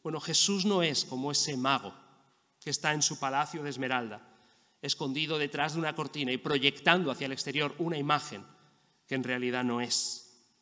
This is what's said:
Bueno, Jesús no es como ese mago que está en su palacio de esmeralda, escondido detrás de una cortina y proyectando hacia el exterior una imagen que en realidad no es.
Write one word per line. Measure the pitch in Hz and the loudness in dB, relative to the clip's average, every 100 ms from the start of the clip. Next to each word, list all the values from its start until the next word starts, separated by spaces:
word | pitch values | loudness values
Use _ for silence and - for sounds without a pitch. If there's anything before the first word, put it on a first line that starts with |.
Bueno, | 160 156 | -6 -6
Jesús | 170 156 - 202 196 | 0 2 4 4 4
no | 190 | 4
es | 165 131 - | 4 2 -2
como | 127 139 | -4 0
ese | 143 - 135 | 0 0 0
mago | 131 135 101 - - _ _ _ _ _ | 2 2 0 -14 -20 _ _ _ _ _
que | - | -6
está | 139 156 | 0 0
en | 151 | 2
su | 147 151 | 0 0
palacio | 135 139 147 165 | 0 0 0 -4
de | 147 | -6
esmeralda, | 127 131 127 117 104 - _ _ _ _ _ | -4 0 0 -2 -10 -16 _ _ _ _ _
escondido | 143 - 147 139 156 156 | -6 -4 -2 -2 -2 -2
detrás | 143 143 151 | -2 0 -2
de | 160 | 0
una | 156 156 | -2 -2
cortina | 151 151 127 | -6 -4 -2
y | 127 | -2
proyectando | 156 143 139 139 175 175 156 | 0 4 4 4 4 4 4
hacia | 123 139 | -2 -4
el | |
exterior | 131 143 139 147 - | -4 -4 0 -2 -2
una | 170 156 | -2 -2
imagen | 143 147 - 104 98 - _ _ _ _ _ | 2 2 0 -12 -14 -20 _ _ _ _ _
que | 135 | -4
en | |
realidad | 123 123 123 123 | -2 -2 -2 0
no | 123 120 | 0 -2
es. | 120 - - - - - _ _ | -2 -2 -2 -8 -14 -20 _ _